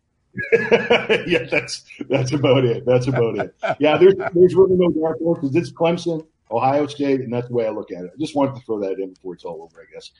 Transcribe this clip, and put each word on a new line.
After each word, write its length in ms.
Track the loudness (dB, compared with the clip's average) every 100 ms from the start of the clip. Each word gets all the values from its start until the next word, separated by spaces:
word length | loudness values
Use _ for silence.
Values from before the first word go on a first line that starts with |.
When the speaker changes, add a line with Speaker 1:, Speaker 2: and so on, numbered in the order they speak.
| _ _ _ -12 0
Speaker 1:
<laughs> 0 | 0 4 2 4 0 2 -2 0
Yeah, 160 | -2 0
that's, 360 | -4 -4 -10 -16 -18 -4
that's 240 | -2 -2
about 320 | 0 0 2 0
it. 200 | 0 0
That's 220 | 2 2
about 300 | 0 0 -2
it. 180 | -8 -6 -6
Speaker 2:
<laughs> 120 | 0
Speaker 1:
Yeah, 180 | 0 6
there's, 180 | 6 6 0
there's 220 | 4 4 6
really 200 | 4 4
no 140 | 2
dark 300 | 0 -2 -2
horses. 360 | -2 -2 0 0
It's 160 | -2
Clemson, 540 | 0 0 0 -2 -6 -8 _ _
Ohio 380 | 0 2 2 -2
State, 340 | -2 0 0
and 100 | -2
that's 160 | -6 -4
the 60 |
way 140 | -2 -2
I 20 |
look 220 | -4 -8
at 120 | -12
it. 80 | -12 -8
I 40 |
just 160 | -6 -2
wanted 200 | -2 -4
to 60 |
throw 180 | -8 -6
that 180 | -4 -6
in 160 | -8
before 220 | -12 -16 -14
it's 100 | -14
all 160 | -14
over, 200 | -18 -20
I 120 | -20
guess. 160 | -20 -20